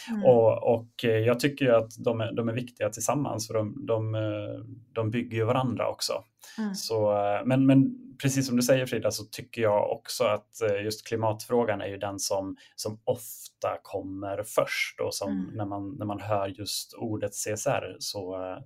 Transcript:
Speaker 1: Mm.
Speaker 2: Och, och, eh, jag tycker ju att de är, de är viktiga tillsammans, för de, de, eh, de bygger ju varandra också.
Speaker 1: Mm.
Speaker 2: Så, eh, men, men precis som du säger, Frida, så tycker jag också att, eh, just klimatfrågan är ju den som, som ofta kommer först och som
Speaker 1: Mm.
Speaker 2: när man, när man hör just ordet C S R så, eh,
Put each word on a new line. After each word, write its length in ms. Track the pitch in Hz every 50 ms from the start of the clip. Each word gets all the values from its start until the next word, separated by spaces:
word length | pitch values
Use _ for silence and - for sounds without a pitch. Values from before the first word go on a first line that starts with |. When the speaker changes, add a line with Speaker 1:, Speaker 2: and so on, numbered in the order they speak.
| - 240
Speaker 1:
Mm. 160 | 226 208 190
Speaker 2:
Och, 480 | 135 123 117 113 110 - - - 123 117
och, 300 | 113 117 - _ - -
eh, 120 | 117 110
jag 220 | 110 110 120 120 120
tycker 260 | - 143 143 - 139
ju 100 | 123 117
att 160 | 113 113 113 - 117 -
de 180 | 117 113 113
är, 100 | 110 98
de 180 | - 120 117 117
är 40 | 113
viktiga 360 | 123 123 - - - 104 104
tillsammans, 580 | - 113 - - 123 147 135 117 113 107 107
för 60 | - -
de, 320 | 110 107 104 107 - -
de, 300 | - 113 110 110 110 110
eh, 500 | 110 107 107 104 104 104 113 117 113 113 - - - - _ _
de 180 | 113 110 107
bygger 260 | 110 120 - - 110
ju 60 | 113 110
varandra 460 | 110 - 127 131 120 107 95 107 110
också. 340 | - - - - - - - _ _ _ - - -
Speaker 1:
Mm. 180 | 226 220 208 190
Speaker 2:
Så, 360 | 202 - - 113 110 104 104
eh, 300 | 104 104 101 101 104 104 120
men, 200 | 123 131 135 135
men 320 | 135 135 139 131 120 - - - - - -
precis 260 | - 135 135 135 -
som 80 | - 120
du 80 | 123 123
säger, 220 | 127 135 131 127
Frida, 260 | 127 123 110 107 107
så 120 | 104 - 107
tycker 380 | - - - 113 - - 117
jag 300 | 110 104 104 104 - -
också 320 | - - - - - - 120
att, 380 | 104 104 104 - _ _ -
eh, 220 | 113 104 101 101 104
just 240 | 110 107 - -
klimatfrågan 760 | - 117 110 113 110 107 110 - - 123 120 117 107 101 101
är 60 | 98
ju 100 | 98 98
den 220 | 98 101 101 98 98
som, 380 | - - 104 98 98 98 92 - - - _
som 260 | - - 107 107 - _
ofta 720 | 123 120 - - - - - - - - _ - 98 92 - -
kommer 600 | - - 95 95 95 98 95 98 98 101 101 107
först 560 | - - - - - - - - - - -
och 140 | 110 101 -
som 180 | - 101 98
Speaker 1:
Mm. 240 | 98 95 92 - 110
Speaker 2:
när 100 | 107 101
man, 300 | 98 101 101 98 98 98
när 80 | - 104
man 140 | 104 101 101
hör 280 | 104 104 107 101 98
just 460 | 98 95 - 101 - - - - - -
ordet 420 | - 120 113 107 - 104 101 -
C 160 | - - 92
S 160 | 87 - -
R 280 | 143 120 - 101 92 92 -
så, 360 | - - - 104 92 90 92
eh, 220 | 92 92 92 92 - -